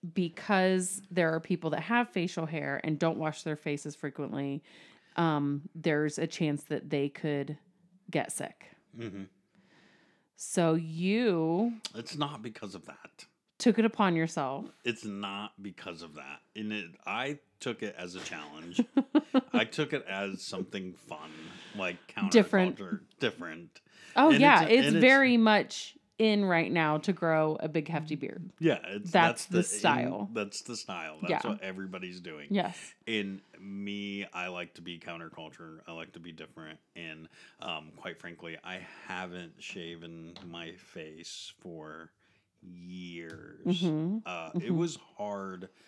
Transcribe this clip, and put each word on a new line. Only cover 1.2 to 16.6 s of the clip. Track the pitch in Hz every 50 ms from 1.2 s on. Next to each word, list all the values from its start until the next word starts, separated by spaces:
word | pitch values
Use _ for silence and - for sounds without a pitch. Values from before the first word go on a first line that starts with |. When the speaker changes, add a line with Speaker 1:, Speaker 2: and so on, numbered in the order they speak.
| 170 160 160
Speaker 1:
are | 165
people | 165 - 185 180 175 160
that | 151 -
have | 156 - 226 240 240 233
facial | - - 170 170 - - 160 156
hair | 160 156 143 143 139 - -
and | - 156 147
don't | 170 165 160 -
wash | 156 156 151 - -
their | 165 151
faces | 147 - 160 147 143 - 151 143
frequently, | - - 147 135 - 147 - - 135 139 139 139 147 - - - - - - - _ _ _ _
um, | - 170 165 156 147 143 143 143 143 143 - _
there's | 165 160 170 151 147 151 151 147 -
a | 131
chance | 160 - - 180 151 147 147 -
that | - 151 135 - 143
they | 156 143 139 143
could | 143 - - 156 147 143 143 143 151 147 _ _ _ _ _ _ _ _ _ -
get | 170 160 - -
sick. | - - - - - _ - - - _ _ _ _ 113
Speaker 2:
Mm-hmm. | 117 110 90 98 95 95 _ _ _ _ _ _ _ _ _ _ _ _ _ _ _ _ _ _ _ _ _ _
Speaker 1:
So | - - - - 170 165 160
you | 165 165 160 160 165 175 185 202 226 247 233 185 165 160 160 165 175 220 240 233 220 _ - -
Speaker 2:
It's | 110 117 - - 147
not | 147 143 143 123
because | 107 117 107 - - 101 92
of | 98 - -
that. | - - - - _ _ - _ _ _ _ _ _ _
Speaker 1:
took | - 247 208 -
it | 220
upon | 226 220 - 214 190 175
yourself. | 165 160 160 - - 143 131 135 143 220 - - _ _
Speaker 2:
It's | 123 113 107 -
not | 110 101 98 104 98 98 101 104 104 _ -
because | 98 101 90 - - 98 87 80
of | 82 82 76
that. | 76 69 69 73 - _ _ _
And | 110